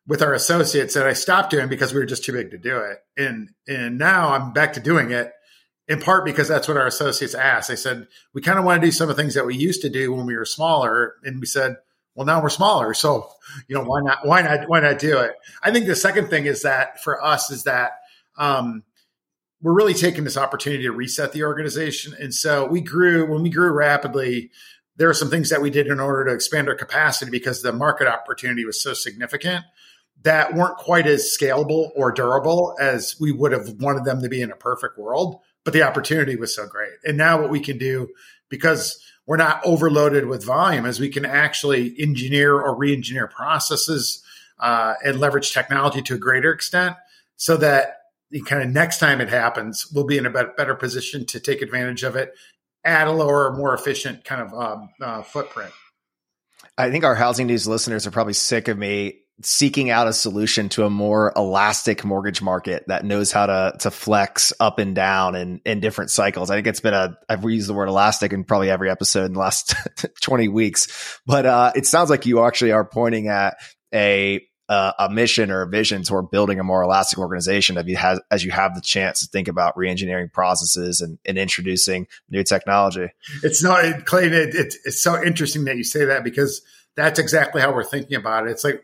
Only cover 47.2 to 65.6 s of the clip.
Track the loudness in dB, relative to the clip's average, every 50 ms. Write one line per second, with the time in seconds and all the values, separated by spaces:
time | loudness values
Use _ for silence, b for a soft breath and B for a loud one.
47.2 | b b b b 0 2 2 4 4 4 4 4 2 2 -2 -12 _ _ _ _
48.2 | _ _ -12 -10 -6 -2 -2 -2 0 0 2 2 2 2 0 0 2 2 2 2
49.2 | 0 0 0 0 0 0 -2 -2 -8 -8 -8 -10 -10 -6 -4 -2 0 0 0 0
50.2 | 0 0 0 -2 -2 -2 -2 -4 -4 -2 -4 -4 -4 -6 -6 -6 -8 -8 -8 -10
51.2 | -8 -8 -10 -8 -4 -4 -4 -4 -4 -4 -4 -4 -4 -4 -6 -4 -4 -4 -4 -4
52.2 | -6 -6 b b b b b b _ _ _ _ -2 0 2 2 2 2 2 2
53.2 | 2 4 4 4 2 2 0 -2 -2 -2 -2 0 -2 -4 -4 -4 -4 -8 -10 -12
54.2 | -12 -10 -8 -8 -8 -8 -8 -8 -6 -6 -8 -10 -14 -18 _ -12 -10 -10 -10 -10
55.2 | -10 -10 -8 -8 -8 -8 -10 -14 -14 -14 -16 -20 _ _ _ _ _ _ _ _
56.2 | _ _ _ _ _ _ b b b b b -2 -2 0 0 2 4 4 4 4
57.2 | 2 2 2 0 0 0 0 0 0 -2 -2 -2 -2 -4 -4 -6 -6 -4 -2 -2
58.2 | -2 0 0 -2 -2 0 -2 -2 -2 -2 -4 -4 -2 -4 -2 -2 -4 -4 -8 _
59.2 | _ _ _ _ -6 -2 0 2 2 2 2 0 0 2 4 4 4 2 2 0
60.2 | -2 -2 -2 -2 0 0 0 0 -2 -2 0 0 2 2 2 0 0 2 4 4
61.2 | 4 2 2 0 0 2 2 4 4 4 2 0 0 -2 -2 -2 -2 -2 -2 -2
62.2 | -2 -4 -4 -4 -2 -2 -2 -2 -2 -4 -6 -6 -4 -4 -4 -4 -2 -2 -2 -2
63.2 | 0 0 2 2 2 2 2 2 0 0 -2 -2 -4 -4 -4 -4 -2 2 2 2
64.2 | 2 2 0 0 0 0 2 2 2 2 2 2 -2 -2 0 0 2 2 2 2
65.2 | 0 0 0 -2 -6 -6 -8 -8